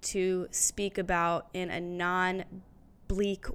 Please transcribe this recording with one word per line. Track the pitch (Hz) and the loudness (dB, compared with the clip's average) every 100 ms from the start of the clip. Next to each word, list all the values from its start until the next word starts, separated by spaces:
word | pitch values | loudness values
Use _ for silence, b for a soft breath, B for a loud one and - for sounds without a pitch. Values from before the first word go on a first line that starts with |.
to | - 196 185 185 - | -4 0 2 2 -2
speak | - - - 202 196 | 0 0 0 -2 -2
about | 180 175 170 170 - | 0 2 4 2 -2
in | 185 180 | -6 -4
a | 170 | -4
non-bleak | 175 175 175 185 185 190 - 190 - - - - - 196 202 190 - | -4 -2 0 2 2 0 -6 -12 -18 -20 -20 -10 -2 0 2 0 -4